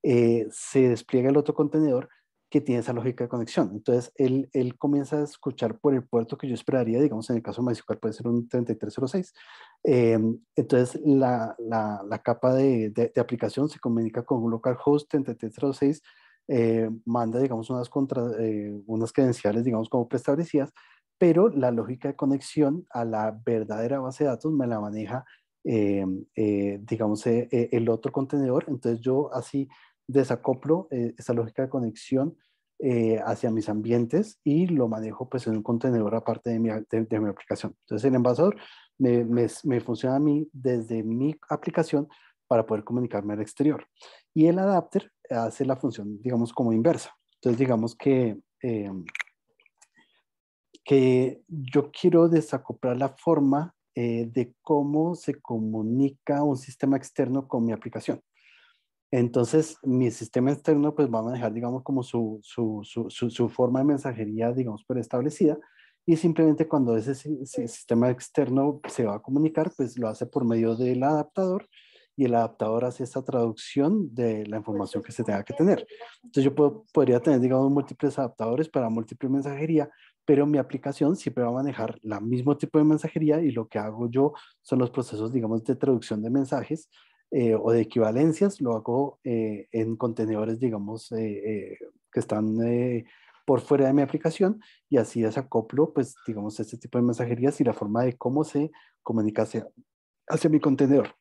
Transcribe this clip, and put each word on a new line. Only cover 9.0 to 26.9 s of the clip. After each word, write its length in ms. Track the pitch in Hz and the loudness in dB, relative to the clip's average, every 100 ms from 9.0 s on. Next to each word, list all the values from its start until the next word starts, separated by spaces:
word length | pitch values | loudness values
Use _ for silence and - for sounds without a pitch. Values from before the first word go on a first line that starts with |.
| 131 | -2
seis. 260 | 196 185 _ - - - _ | -2 -6 _ -20 -20 -20 _
Eh, 340 | - 127 117 113 110 117 _ - | 2 4 6 4 2 -2 _ -4
entonces, 440 | 120 127 123 156 | 2 2 2 0
la, 500 | 151 135 131 120 113 - | 2 4 4 0 -4 -8
la, 420 | 113 113 107 104 | -4 -2 -2 -4
la 140 | 98 98 | -6 -6
capa 340 | - 117 127 | -2 0 2
de, 360 | 131 135 120 110 | 4 4 2 0
de, 220 | 107 117 | 0 0
de 60 | - | 0
aplicación 480 | 117 120 110 - 147 | -2 -2 -4 -2 -4
se 100 | - | -4
comunica 460 | 127 117 113 117 | -2 -2 -2 -4
con 180 | 120 131 | -2 -2
un 80 | 113 | 0
localhost 580 | 113 127 123 - 147 143 | -2 -2 -2 2 0 0
treinta 220 | 151 135 | -4 -4
y 60 | 117 | -6
tres 160 | 110 | -10
cero 180 | - 143 | -4 -4
seis, 300 | 135 139 151 _ _ _ _ - | 0 0 0 _ _ _ _ -4
eh, 420 | 131 117 113 113 113 | 0 2 2 0 -4
manda, 340 | 117 120 117 120 | -4 -2 0 0
digamos, 320 | 135 117 110 | 0 -2 -6
unas 180 | 127 123 | -6 -4
contra-, 440 | 147 135 131 120 110 | -4 -2 -2 -2 -2
eh, 420 | 113 107 104 104 104 | -2 -2 -6 -10 -6
unas 260 | 113 113 | -4 -2
credenciales, 500 | - 131 117 101 107 | 2 2 2 0 0
digamos, 260 | 123 113 113 | 0 0 0
como 200 | 131 120 | -2 0
preestablecidas, 640 | 127 135 143 170 151 139 _ _ _ _ _ | -2 0 -2 0 0 -2 _ _ _ _ _
pero 320 | 180 165 220 | 4 6 4
la 220 | 143 127 | 4 0
lógica 380 | 120 113 131 143 | 0 -4 -6 -6
de 80 | 139 | -2
conexión 680 | 139 139 - - 143 160 170 | 0 0 -2 0 2 0 -6
a 140 | 120 | -6
la 360 | 117 110 107 107 117 | -4 -2 -2 -4 -2
verdadera 540 | 113 104 107 117 139 | -2 -2 -4 -4 -4
base 240 | 131 131 | -6 -2
de 60 | 147 | -2
datos 220 | 120 156 | 0 -2
me 140 | 156 127 | 0 0
la 140 | 110 | -2
maneja, 440 | 104 107 104 127 - _ _ _ | -4 -8 -8 -8 -10 _ _ _
eh, 420 | - 113 101 98 95 95 - | -2 0 2 0 -2 -6 -8
eh, 460 | - 107 101 101 101 | -2 0 2 -2 -4
digamos, 420 | 107 | -6